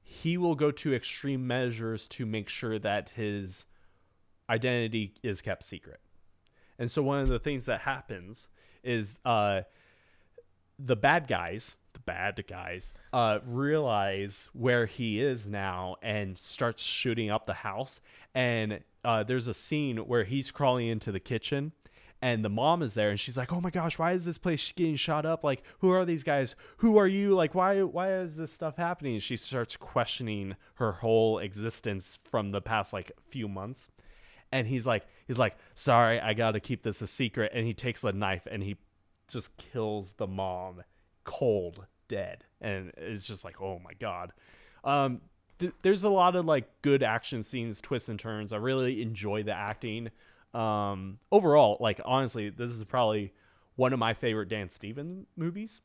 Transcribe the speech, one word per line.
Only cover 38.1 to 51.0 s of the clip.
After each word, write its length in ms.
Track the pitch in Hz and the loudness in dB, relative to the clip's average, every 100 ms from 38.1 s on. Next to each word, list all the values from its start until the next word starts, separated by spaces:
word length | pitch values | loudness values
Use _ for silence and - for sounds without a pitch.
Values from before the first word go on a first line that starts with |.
knife 360 | 98 101 92 - | 0 0 -2 -4
and 140 | 110 | -6
he 140 | 95 101 _ _ _ _ _ | -6 -8 _ _ _ _ _
just 280 | 117 - - | -10 -10 -20
kills 560 | - 127 110 107 95 | -10 -4 -2 -4 -8
the 140 | - 101 | -8 -6
mom 540 | 95 95 90 92 90 - _ _ _ | -2 -4 -4 -8 -12 -20 _ _ _
cold 600 | - - 127 104 87 85 92 _ _ | -14 0 2 2 0 -10 -20 _ _
dead. 380 | 101 90 90 _ _ | -6 -6 -10 _ _
And 340 | 113 98 92 - | -6 -6 -8 -12
it's 300 | 85 107 95 | -10 -10 -10
just 180 | 101 90 | -12 -14
like, 160 | 85 | -10
"Oh 160 | 95 90 | -8 -8
my 160 | 90 95 | -14 -10
God." 340 | 110 90 90 - - - - - | -8 -8 -10 -16 -20 -20 -20 -8
Um, 380 | 139 143 135 123 - _ _ _ | 0 2 2 -2 -12 _ _ _
th-, 140 | 180 - | -6 2
there's 200 | 190 196 | 4 4
a 60 | 208 | 4
lot 260 | 196 180 180 | 6 6 4
of, 100 | 165 | 2
like, 360 | 147 - _ | 2 0 _
good 220 | 147 139 | 4 4
action 400 | 117 117 - 123 | 4 0 -2 -6
scenes, 360 | 107 131 117 104 | -4 -4 -6 -8
twists 300 | - 127 - | -6 -6 -4
and 100 | 107 | -8
turns. 320 | 113 107 104 | -6 -8 -6
I 60 | 107 | -4
really 460 | 120 131 127 117 | 0 0 0 -2
enjoy 400 | 113 107 104 107 | -4 -4 -2 -2
the 100 | 104 | -2
acting. 560 | 98 101 107 120 110 117 _ - _ _ | -4 -4 -6 -6 -6 -8 _ -20 _ _
Um, 680 | 120 113 104 101 98 | -2 0 2 0 -4